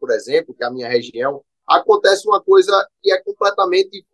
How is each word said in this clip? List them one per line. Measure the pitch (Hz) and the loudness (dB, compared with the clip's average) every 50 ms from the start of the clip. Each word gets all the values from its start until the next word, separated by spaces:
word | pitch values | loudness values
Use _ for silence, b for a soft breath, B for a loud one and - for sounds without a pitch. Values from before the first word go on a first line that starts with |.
por | - 127 | -6 -4
exemplo, | 117 107 - 117 135 160 165 135 127 | -4 -4 -2 -2 -2 -2 -2 -4 -8
que | - 123 | -10 -8
é | |
a | 120 | -8
minha | 127 127 123 117 | -8 -8 -6 -4
região, | 123 120 120 123 120 117 123 139 143 139 - _ _ _ _ | -2 -4 -4 -4 -8 -6 -6 -6 -6 -8 -14 _ _ _ _
acontece | - 156 175 175 - 214 202 - 196 196 190 - | 0 0 2 4 2 2 4 4 2 2 0 0
uma | 208 208 196 | -2 -2 -2
coisa | - - 190 196 185 190 202 196 - - _ _ - | 2 4 4 4 4 4 0 0 -2 -2 _ _ -2
que | 196 190 | -2 -2
é | 185 | 0
completamente | - - 202 - 208 202 202 - 196 180 180 190 190 190 - 196 - _ | -2 -8 -6 -2 -2 -2 0 0 0 0 0 0 -2 -2 -6 -14 -20 _